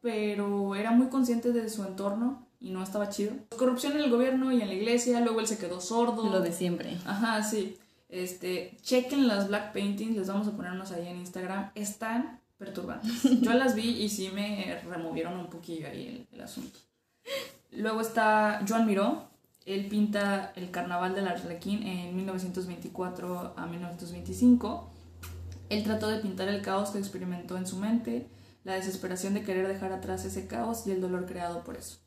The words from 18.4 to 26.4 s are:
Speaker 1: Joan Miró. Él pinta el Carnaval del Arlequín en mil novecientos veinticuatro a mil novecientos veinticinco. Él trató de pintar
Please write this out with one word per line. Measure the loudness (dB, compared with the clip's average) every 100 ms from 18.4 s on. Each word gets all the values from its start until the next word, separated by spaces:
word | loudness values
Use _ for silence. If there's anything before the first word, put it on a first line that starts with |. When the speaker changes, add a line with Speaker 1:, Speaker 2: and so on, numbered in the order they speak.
| 4 2 0
Speaker 1:
Joan | 4 4
Miró. | 6 4 0 -6 _ _ _
Él | -6 -4 0
pinta | 2 2 4 2 2 -2 -8
el | -6
Carnaval | -4 -2 0 0
del | 0 0
Arlequín | -2 -4 -8 -2 -2
en | -2 -4 -4 -4
mil | -2
novecientos | -4 -4 -4 -6
veinticuatro | -8 -10 -6 -6 -4 -6 -6 -6 -8
a | -8
mil | -8
novecientos | -8 -10 -10
veinticinco. | -10 -8 4 8 8 4 -6 -10 -18 -20 -16 -14 -12 -12 -14 -4
Él | -2
trató | 0 0 0
de | -2
pintar | -2 -2